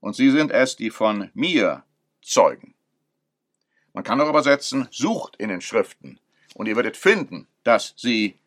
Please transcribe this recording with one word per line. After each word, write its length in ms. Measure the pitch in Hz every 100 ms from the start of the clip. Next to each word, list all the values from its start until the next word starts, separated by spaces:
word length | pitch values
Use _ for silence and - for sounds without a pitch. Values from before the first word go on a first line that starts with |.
Und 140 | - 104
sie 140 | 131
sind 200 | 139 151
es, 240 | 113 127 -
die 140 | 113
von 420 | - 110 107 95
mir 500 | - 160 160 92 69 _ _ _ _
zeugen.“ 540 | - - 87 - - _ _ _ _ _ _ _ _ _ _ _ _
Man 100 | -
kann 160 | - 123
auch 100 | 151
übersetzen, 580 | 151 143 139 - 135 123
„Sucht 460 | - 135 214 - -
in 120 | 107
den 120 | 92
Schriften, 580 | - 113 98 - - - _ _ _
und 140 | - 110
ihr 80 | 107
werdet 220 | 110 -
finden, 500 | - 220 - 87 - _
dass 300 | - 113 - -
sie 420 | - 117 104 -